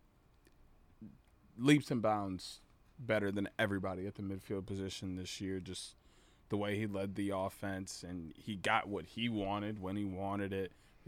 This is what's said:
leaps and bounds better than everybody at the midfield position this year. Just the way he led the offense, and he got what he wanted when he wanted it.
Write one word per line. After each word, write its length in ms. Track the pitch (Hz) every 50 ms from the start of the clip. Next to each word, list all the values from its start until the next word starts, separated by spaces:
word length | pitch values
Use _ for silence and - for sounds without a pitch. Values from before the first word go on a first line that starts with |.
| - - - - - - - - - - - - - - - - - - - - - 104 - - - - - - - - - -
leaps 340 | 120 143 151 147 - -
and 100 | 131 120
bounds 600 | 107 110 107 104 101 98 92 90 - - - - - - - - - - - -
better 340 | 131 113 110 107 104 98
than 160 | 95 104 104 - - -
everybody 480 | 110 101 101 98 92 95 92 90 92 101
at 80 | -
the 80 | - 101
midfield 420 | 98 98 95 - - 107 98 92
position 500 | 101 101 95 95 95 - - - 95 92
this 240 | 92 92 90 - -
year. 200 | 104 95 95 95
Just 360 | 90 95 92 - - - - - - - - - - - - - - -
the 80 | 104 101
way 200 | 101 104 104 104
he 100 | 110 107
led 280 | 98 95 98 101 95
the 160 | 104 101 98
offense, 720 | 98 95 95 98 - - - 98 95 95 95 92 - - - 87
and 260 | 90 90 82 80 - -
he 180 | - - 107
got 320 | 95 82 107 107 113 - 98
what 180 | 101 92 80
he 220 | - - - 117 120
wanted 540 | 113 104 98 95 101 104 104 104 107 101
when 160 | 92 92 98 104
he 80 | 104
wanted 480 | 98 92 90 98 98 101 101 101 98 98
it. 180 | 95 95 90 - - - - - - -